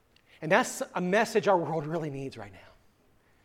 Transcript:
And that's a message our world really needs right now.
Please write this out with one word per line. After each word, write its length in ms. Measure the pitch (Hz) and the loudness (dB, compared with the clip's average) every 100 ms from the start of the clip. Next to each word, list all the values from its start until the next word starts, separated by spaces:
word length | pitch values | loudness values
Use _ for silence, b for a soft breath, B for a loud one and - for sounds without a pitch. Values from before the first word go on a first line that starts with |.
| _ _ b b | _ _ b b
And 80 | 160 | 2
that's 320 | 202 254 - 262 185 | 2 2 -4 -8 -4
a 60 | |
message 480 | 180 202 220 220 196 | 2 2 4 2 4
our 80 | 190 | 4
world 280 | 147 160 147 | 2 -4 -4
really 240 | 170 156 | -4 -4
needs 280 | 135 135 110 | -8 -10 -12
right 160 | 101 | -16
now. 60 | - - _ _ _ _ _ b b | -18 -20 _ _ _ _ _ b b